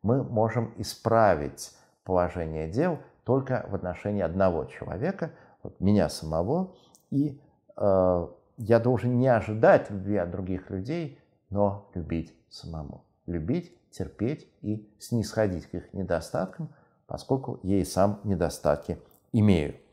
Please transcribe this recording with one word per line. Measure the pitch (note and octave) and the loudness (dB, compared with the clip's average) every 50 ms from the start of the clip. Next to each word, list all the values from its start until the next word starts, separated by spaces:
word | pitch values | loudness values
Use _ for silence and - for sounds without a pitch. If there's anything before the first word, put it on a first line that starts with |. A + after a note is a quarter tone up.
| - | 2
Мы | G2+ B2 C#3 A2+ | 2 0 0 0
можем | - B2 G#2+ A2 A2+ - B2 A2+ - - | -2 0 0 0 2 0 -2 -4 -4 -8
исправить | F#2+ - - - - _ A2+ A2 A2+ A2 G2+ F2 D2 D2 C2+ - - - - - _ _ _ _ _ _ | -10 -10 -10 -10 -4 _ 2 4 6 6 6 6 4 0 -6 -8 -10 -16 -16 -18 _ _ _ _ _ _
положение | - F#2 F2+ F2 E2 - F2+ E2 D#2 D#2 D#2 D#2 D#2+ | 0 2 2 2 2 -2 -6 -6 -6 -6 -6 -6 -4
дел | E2 A#2+ E3 F#3 D#3+ C3+ - - _ _ _ | -2 0 0 0 -2 -4 -8 -18 _ _ _
только | - B2 C3+ B2+ C3 B2+ A2+ - - | 0 0 0 0 -2 -4 -4 -4 -6
в | G2 | -8
отношении | F#2 - F2+ F2 - - G#2 G#2 G2+ | -6 -6 -6 -8 -6 -6 -4 -2 -2
одного | F2+ D#2+ E2 F#2+ F#2+ F#2 F2 D#2+ - | -2 -2 2 2 2 4 2 0 -4
человека, | - - - - - - F#2 B2 F3+ F#3+ - - D3+ - - - - _ _ - | -6 -10 -14 -10 -10 -6 -4 -4 -4 -4 -4 -8 -8 -8 -18 -20 -20 _ _ -18
вот | - - _ | -18 -10 _
меня | F2 G2 G#2 G2+ F2 D2 | 2 4 4 4 4 2
самого, | - - D#2+ D2+ D#2 D#2+ F2 G#2 D3 F3+ F#3+ F#3 - - _ _ _ - _ _ | -2 -8 -8 -4 -4 -2 -2 0 -2 -2 -2 -4 -10 -20 _ _ _ -20 _ _
и, | - C#3 C#3+ D3+ C#3+ - _ _ _ _ _ _ - | -2 -2 -2 -2 -4 -10 _ _ _ _ _ _ -6
э, | - - G2+ F#2+ F#2+ F#2 F#2 F2+ F2 E2+ - - _ _ _ _ | 0 2 4 4 6 6 4 4 2 0 -4 -10 _ _ _ _
я | - A#2 G2+ A#2 A#2 | -10 2 4 4 6
должен | A2+ B2 B2+ G2+ A#2+ B2 B2 | 6 4 2 2 0 0 2
не | A#2+ B2+ | 2 4
ожидать | C3 A#2+ A2 F#2 - G#2+ A2 B2+ F#3 F#3 C#3 - - | 4 4 2 2 -2 0 4 6 8 6 6 4 -2
любви | G#2+ G2 F#2 G2 G#2 | -8 -8 -4 -2 -2
от | G2+ F2 F2+ | -2 -2 -2
других | F2 F#2 F#2 F#2 F#2 F2+ - - | -4 -8 -4 -4 -6 -6 -6 -8
людей, | G2+ F#2+ G2 B2 D#3 F3 D#3+ C#3+ - _ _ _ _ _ _ _ | -8 -8 -6 -6 -6 -6 -6 -8 -12 _ _ _ _ _ _ _
но | F#2+ G2+ G2+ G2+ G2+ G2+ - _ - | 0 2 2 2 0 -4 -14 _ -10
любить | F2+ D#2+ E2 E2 E2 D#2+ - - _ _ _ | -8 -6 -4 -4 -4 -4 -6 -14 _ _ _
самому. | - - - D#2+ E2 D#2+ D2 C#2 - - _ _ _ _ _ | -20 -18 -14 -12 -12 -10 -12 -12 -14 -18 _ _ _ _ _
Любить, | - F2 E2+ D#2 D#2+ C3+ F3 E3+ - - _ _ _ | -6 -6 -4 -2 -2 -4 -4 -4 -10 -20 _ _ _
терпеть | - - F#2 F2 - - G2+ B2 D#3 D#3 - _ _ _ | -10 -10 -10 -10 -6 -4 -4 -4 -4 -6 -12 _ _ _
и | - A2 G#2+ G#2+ G#2+ - _ _ | -6 -6 -6 -6 -6 -16 _ _
снисходить | - - A#2+ A#2 G2+ - - A2+ A2 G2+ F2+ D#2+ - | -8 -4 -2 -2 -2 -2 0 0 0 0 0 -4 -8
к | - - | -8 -10
их | F2 - - - | -10 -10 -8 -8
недостаткам, | G2 F#2 E2+ F2 D#2+ - - - - - F#3 - - D#3+ - - _ _ _ _ _ _ | -8 -2 -2 -2 -2 -2 -4 -4 -4 -4 -4 -6 -10 -10 -10 -12 _ _ _ _ _ _
поскольку | - - - - - C3+ C3 C3+ - - - - | -12 -12 -12 -2 -2 -2 -2 -2 -6 -10 -6 -2
я | F#2 G2+ G2 | 0 2 2
и | F2 | 0
сам | - - F#2 F#2+ G#2 G#2 G#2 - | 0 2 2 2 2 2 -2 -2
недостатки | G#2+ G2 E2 E2+ D#2+ - - - D2+ D2 - - - E2+ - - _ _ _ _ _ | -2 0 0 0 -2 -2 0 0 0 0 0 -2 -8 -8 -8 -10 _ _ _ _ _
имею. | - A2+ G#2+ G#2 F#2+ E2 D2 D2 - - _ _ | 2 4 6 6 6 6 4 -2 -6 -10 _ _